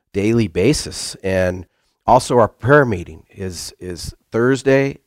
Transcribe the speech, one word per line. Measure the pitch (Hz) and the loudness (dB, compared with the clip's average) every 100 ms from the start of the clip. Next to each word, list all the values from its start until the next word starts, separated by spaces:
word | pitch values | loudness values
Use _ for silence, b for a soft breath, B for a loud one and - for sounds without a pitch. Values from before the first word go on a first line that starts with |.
| _ | _
daily | 101 104 117 107 | -4 0 0 0
basis. | 90 101 156 - - - - | 0 0 0 -4 -12 -12 -10
And | 95 95 92 92 90 _ _ _ - | -4 -2 -2 -4 -10 _ _ _ 0
also | 120 - 123 | 2 2 2
our | 104 | 2
prayer | - 117 147 131 | 0 2 4 4
meeting | 95 80 80 _ | -2 -8 -16 _
is, | - 95 82 - - | -14 -12 -12 -14 -14
is | 90 87 - - _ | -14 -12 -12 -16 _
Thursday | 113 123 131 135 135 135 - | 0 2 2 2 2 2 -6